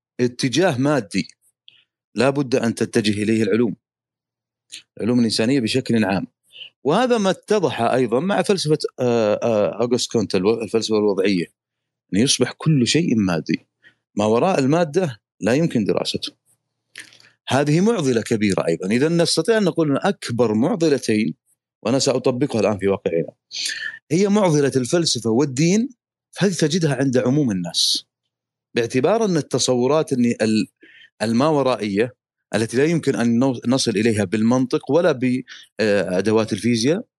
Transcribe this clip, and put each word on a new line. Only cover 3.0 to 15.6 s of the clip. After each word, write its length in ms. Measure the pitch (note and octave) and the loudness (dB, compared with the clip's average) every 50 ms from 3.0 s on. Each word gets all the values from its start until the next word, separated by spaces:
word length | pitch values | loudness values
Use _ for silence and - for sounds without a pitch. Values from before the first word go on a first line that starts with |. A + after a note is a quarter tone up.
| G#2 G#2+ G2+ G#2+ | 0 0 -2 -2
إليه 200 | G#2 G#2 A2+ A2 | -2 0 0 0
العلوم، 340 | A2 G2 G#2 A2+ B2 G2+ - - _ _ _ _ _ _ _ _ _ _ _ _ _ _ _ _ _ _ - - - _ - | 0 0 0 0 0 -2 -4 -8 _ _ _ _ _ _ _ _ _ _ _ _ _ _ _ _ _ _ -20 -20 -20 _ -12
العلوم 220 | - G2 A2 B2 B2 | -6 -2 0 2 2
الإنسانية 420 | A#2 A2 - - A2 A#2+ C#3+ C#3 | 2 2 0 0 0 0 0 0
بشكل 440 | A2 G#2+ - C3 B2 - A#2 A2 G#2+ | 0 0 -2 -2 -2 0 0 0 2
عام، 220 | F#2+ G2 F2 - - _ _ _ _ - - - - _ _ - | 0 0 -2 -4 -6 _ _ _ _ -20 -20 -20 -20 _ _ -2
وهذا 340 | C3 E3 A3 B3+ A#3+ B3 A3 | 0 0 2 2 2 2 2
ما 120 | G3 F#3+ | 2 0
اتضح 500 | F3 - _ - G#3 G#3+ E3 C3 A2+ - | -2 -2 _ 0 0 2 0 0 -2 0
أيضًا 400 | A#2 - A2+ C3 B2+ G#2+ A2+ B2+ | -2 0 2 0 0 0 0 0
مع 220 | E3 F#3+ G3+ G3+ | 0 0 -2 0
فلسفة، 360 | F3+ - G3+ D#3+ - D3 D#3 D3 - - _ - | 0 0 0 0 0 -2 -2 -2 -2 -6 _ -2
آه، 340 | C3 B2 A#2+ A#2 A2 G#2 G#2 - | -2 0 0 2 2 0 0 0
آه، 400 | - A#2 A2 G#2 G2+ D#2+ - G2+ | 0 0 0 2 0 0 -2 -2
أوغست 300 | A#2+ A#2+ B2 A#2+ - - | -2 0 0 -2 -2 -2
كونت، 220 | - A#2 G2 - - | -2 -2 -2 0 -2
الو-، 280 | F#2+ F#2 G#2 A#2 A2+ | 0 2 0 0 0
الفلسفة 360 | A#2 F#2 - A2+ G#2+ G#2+ A2 G#2 | -2 -2 -2 -2 -2 0 0 2
الوضعية، 480 | G#2 G#2 G2 F#2+ F#2 G#2 G2 F2 D#2+ - _ _ _ _ _ _ _ _ _ _ _ - F2+ | 2 2 0 0 0 0 0 0 -2 -6 _ _ _ _ _ _ _ _ _ _ _ -4 -2
أن 60 | G2+ | 0
يصبح 320 | B2 C#3 - - A#2+ - - - | 2 2 2 0 -2 -2 -4 -4
كل 280 | - D#3+ D#3 C3+ A#2 | 0 2 2 2 2
شيء 300 | - - D3+ E3+ - A#2+ | 2 2 0 0 0 0
مادي، 500 | A2 G2 F#2 E2+ D#2+ D2 - E2 - _ _ _ _ _ - _ _ _ _ - | 0 2 0 0 -2 -2 -2 -4 -4 _ _ _ _ _ -20 _ _ _ _ -4
ما 100 | G2 G#2 | -2 0
وراء 340 | G#2+ A2 A#2+ D#3+ F#3+ F#3 - | 2 2 2 2 2 0 2
المادة 600 | F3 C#3 D#3 F3 F3 D3+ C#3+ F#3+ F#3+ D3 A#2 - _ _ _ - | 2 2 2 2 0 0 0 -2 -2 -2 -4 -10 _ _ _ -4
لا 140 | F2+ G#2 B2 | -2 0 0
يمكن 300 | D3+ | 2